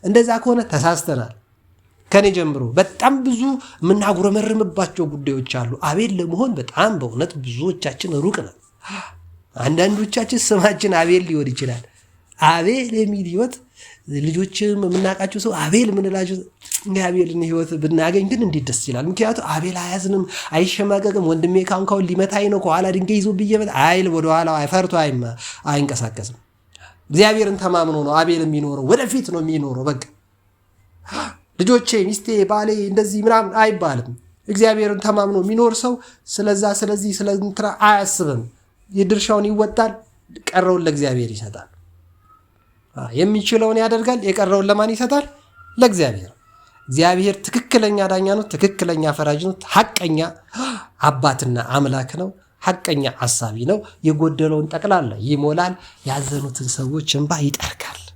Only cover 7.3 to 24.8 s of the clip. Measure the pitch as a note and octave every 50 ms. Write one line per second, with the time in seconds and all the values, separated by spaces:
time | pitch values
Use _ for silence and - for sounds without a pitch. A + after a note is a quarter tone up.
7.3 | - D3+ B2+ B2 A#2 A#2+ D3 F#3 F#3 F3+ - D3+ C3 - - F#3 E3 C#3+ C#3+ F#3+
8.3 | G#3 - - G2 - _ _ _ _ _ _ - G3 G3 - - - - - -
9.3 | - - _ _ _ - B2 C3 D#3 E3+ F3+ G3 G#3 G3+ G#3+ G#3 - B3 A3+ A3
10.3 | - A#3 - - G#3+ F#3+ F3+ G#3 G3+ - - G3+ F#3 E3 E3 E3+ F3+ F3+ F3+ D#3+
11.3 | D#3+ D3+ C#3+ C3 B2 - C3+ B2+ A#2 A#2+ A#2+ - _ _ _ _ _ _ _ _
12.3 | _ - D#3 D#3 E3 E3+ E3 F#3 A#3+ C4+ B3+ A#3+ A3 A3 A3 G#3 G#3 G3 F#3+ E3+
13.3 | E3+ F#3+ A#3 B3+ B3 - - _ _ _ - - - _ _ - C#3+ C#3+ C#3+ D#3
14.3 | D#3+ F3 F#3+ F#3 - - G#3+ G#3 G#3 G3+ G3+ F3+ F3 F#3 F#3+ F#3 F#3+ F#3 G3 F#3+
15.3 | - G#3 F#3+ A3+ G3+ E3 D3+ D3+ E3+ A3+ B3 A3 G3 G3 G3 G3 F#3+ F#3+ F#3 F3+
16.3 | F#3+ F#3 F#3 - _ _ - - - - - G3+ F#3+ F#3+ F#3+ F3+ F3 F#3 F3+ E3+
17.3 | E3 E3+ E3+ E3 E3 E3 E3 D#3+ E3 D#3 D3+ D#3 E3 D#3+ D#3+ E3 F3 G3 G3 G3
18.3 | B3 A#3 A#3 F#3+ D#3 D#3 B2+ B2+ B2+ - - - B2+ A#2+ C3+ E3 F#3 F#3 A3+ A3
19.3 | A#3 A3+ - - D3+ D#3+ E3 F#3 F3+ F3+ F3 F3 F3+ G3 F#3 F#3+ G3+ F#3+ F#3 F3+
20.3 | - - - - - D#3+ F3+ F3+ - - G3+ G3+ G3+ G3 G3 G#3 G3 G#3 F3+ D#3+
21.3 | E3 D#3+ D#3+ F3 F3+ F#3+ F#3 F3+ G3 F#3 G3 F#3+ G3+ G3 F#3+ E3+ F3+ F3 F#3+ G3
22.3 | G3+ G#3 G3+ G3+ G#3 G3 F#3+ F#3 D#3 F3 F#3 F#3+ F#3 F#3+ F#3 F#3 G#3+ G#3 F#3+ G#3+
23.3 | G#3 F#3 G#3+ G3+ A3 G#3+ G#3+ G3+ - C3 C#3 D#3+ F3 F#3 F#3 F#3 E3 E3 D#3 D#3+
24.3 | D#3+ D#3+ E3+ E3 D#3+ D#3 D3 C#3 - F#3